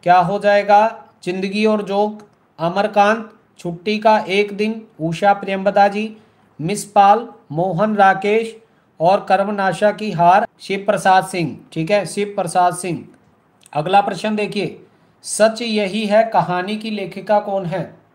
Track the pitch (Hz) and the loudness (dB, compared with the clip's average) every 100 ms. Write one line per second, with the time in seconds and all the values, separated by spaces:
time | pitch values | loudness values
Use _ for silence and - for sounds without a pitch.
0 | 175 180 170 202 202 202 196 208 220 226 | 4 4 4 0 2 2 4 4 4 -2
1 | - _ 180 190 196 202 214 214 185 196 | -20 _ -8 -6 -6 0 0 0 -2 -2
2 | 214 214 - _ _ - 165 185 208 208 | -2 -4 -20 _ _ -6 -4 -2 -2 2
3 | 202 226 220 _ _ _ 175 170 - 214 | 2 2 -4 _ _ _ -10 -8 -6 0
4 | 214 214 - 196 208 202 214 220 - _ | 2 2 2 -2 -2 -2 -4 -4 -12 _
5 | 160 165 202 202 196 196 196 196 202 202 | -6 0 0 0 -2 -2 0 2 2 2
6 | 220 214 _ _ _ _ 156 202 - 208 | -8 -12 _ _ _ _ -6 -6 -2 4
7 | 196 214 247 - _ 147 185 170 214 208 | 6 4 0 -18 _ -4 -4 -2 -2 4
8 | 196 190 202 220 220 - _ _ _ _ | 4 4 0 -2 -2 -12 _ _ _ _
9 | 165 202 - 190 196 208 190 170 208 202 | 2 2 2 0 0 -2 -2 0 0 0
10 | 214 165 175 190 226 _ - 196 196 196 | -6 2 4 4 2 _ -8 -6 -2 0
11 | 208 190 185 185 156 110 - - 160 208 | 4 2 2 -4 -6 -8 -12 -8 -2 -2
12 | 180 - 202 202 180 180 180 165 185 143 | -2 -6 -6 -4 -2 0 0 0 -8 -8
13 | - _ _ _ _ _ _ 147 151 196 | -10 _ _ _ _ _ _ -6 0 2
14 | 202 196 214 208 202 208 170 - - _ | 2 -4 -4 -4 -4 -4 -6 -8 -20 _
15 | _ _ - - 214 220 233 214 196 202 | _ _ -12 2 2 2 -4 -2 -2 -4
16 | 214 208 226 196 170 180 185 214 220 208 | 2 2 4 0 0 -4 -4 -8 -6 -8
17 | 185 196 185 208 208 196 180 185 143 - | -8 -12 0 0 0 -6 -4 -6 -8 -14
18 | _ | _